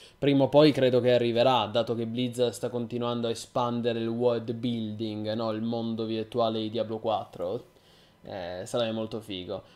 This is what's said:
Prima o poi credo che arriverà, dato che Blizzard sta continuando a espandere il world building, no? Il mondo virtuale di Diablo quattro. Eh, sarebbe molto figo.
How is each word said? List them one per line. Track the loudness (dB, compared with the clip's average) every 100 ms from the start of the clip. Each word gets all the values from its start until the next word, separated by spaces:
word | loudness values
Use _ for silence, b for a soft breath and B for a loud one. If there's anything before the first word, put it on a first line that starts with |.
| B B
Prima | 2 4
o | 6
poi | 8 8
credo | 6 4 4
che | 4
arriverà, | 4 4 4 4 4 2
dato | 0 0
che | -2 -2
Blizzard | -2 -2 0 -2
sta | 0 -6
continuando | -4 -4 -4 -2 -2 -2
a |
espandere | -4 -4 -2 0 0 -2 -2
il | -2
world | 0 2 0 -2
building, | -4 -2 -2 -4 -4 -6 -4 -4
no? | -2 -2
Il | -2
mondo | -2 -2 -2 -4 -2
virtuale | -4 -4 0 0 0
di | -4
Diablo | -4 -4 -4
quattro. | -2 -2 -4 -8 -6 -6 -10 _ b b b b
Eh, | -14 -10 -10 -10 -6
sarebbe | -2 -2
molto | -2 -6 -8
figo. | -8 -10 -8 -10 -12